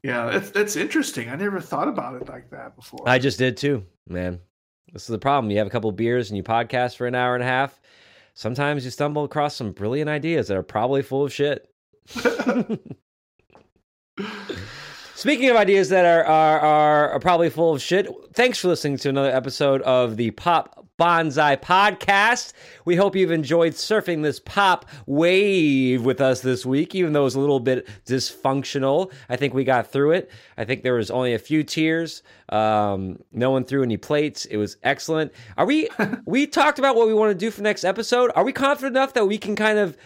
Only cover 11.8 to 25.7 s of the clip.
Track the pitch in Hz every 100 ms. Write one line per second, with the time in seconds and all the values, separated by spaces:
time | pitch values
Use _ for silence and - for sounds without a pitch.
11.8 | _ _ _ 240 - - 254 233 - 226
12.8 | - - _ _ _ _ _ _ _ _
13.8 | _ _ _ - 208 214 196 - 98 -
14.8 | - - - - - 262 262 233 202 196
15.8 | 175 190 175 165 160 156 156 156 151 151
16.8 | 151 151 147 139 175 170 170 - 165 147
17.8 | - 180 196 - - - 254 - 180 160
18.8 | 147 135 143 135 139 127 131 - 143 135
19.8 | 135 127 123 110 117 - 175 165 - -
20.8 | - - 170 170 160 139 151 139 - 185
21.8 | 208 190 - 196 214 240 - - - -
22.8 | - 175 202 190 180 165 135 165 165 160
23.8 | - 214 - 165 151 - - - 196 175
24.8 | - 147 107 139 170 185 202 190 156